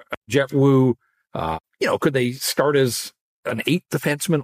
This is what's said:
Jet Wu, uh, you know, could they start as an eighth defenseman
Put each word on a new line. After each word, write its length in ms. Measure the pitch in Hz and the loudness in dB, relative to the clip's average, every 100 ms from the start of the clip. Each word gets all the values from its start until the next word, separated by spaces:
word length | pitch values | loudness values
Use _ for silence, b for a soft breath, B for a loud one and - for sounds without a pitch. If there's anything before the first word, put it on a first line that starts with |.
| _ - - | _ -14 -2
Jet 240 | 135 135 | 0 2
Wu, 440 | 143 139 135 131 - _ _ _ | 2 4 4 4 0 _ _ _
uh, 260 | - 80 82 - - | -8 -6 -6 -10 -6
you 80 | - | -4
know, 100 | 104 | 0
could 160 | 165 | 0
they 180 | 135 123 | 0 -2
start 440 | 131 - - 143 | -4 -4 0 2
as 380 | 143 127 - - - _ _ | 2 0 -2 -10 -16 _ _
an 160 | 127 117 | -8 -4
eighth 240 | - 180 - | -2 -2 -2
defenseman 520 | 156 151 147 - 151 | -4 -2 -4 -2 -2